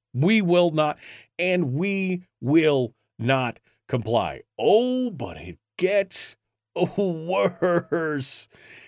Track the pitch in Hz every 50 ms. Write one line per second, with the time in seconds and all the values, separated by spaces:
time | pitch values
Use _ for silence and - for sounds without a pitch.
0 | _ _ - 123 147 196 226 220 196 175 175 175 175 170 156 156 151 147 - -
1 | - - - - - _ _ - 180 185 180 180 160 127 127 147 185 202 196 196
2 | 190 185 180 180 - _ _ _ - 127 151 165 156 156 143 135 123 110 - _
3 | _ _ _ - 113 127 135 131 127 117 - - _ _ _ _ _ - 135 117
4 | 101 110 117 110 92 78 69 - - _ _ - 113 156 202 226 247 254 254 254
5 | 254 240 185 127 101 85 80 - 87 90 85 - _ _ _ - 175 190 208 202
6 | 196 190 - - - - - - _ _ _ _ _ _ - 170 180 180 - 202
7 | 202 185 165 160 160 170 185 196 202 185 180 - 190 180 170 170 175 - 165 170
8 | 160 156 151 139 135 - - - - - _ - - - - - -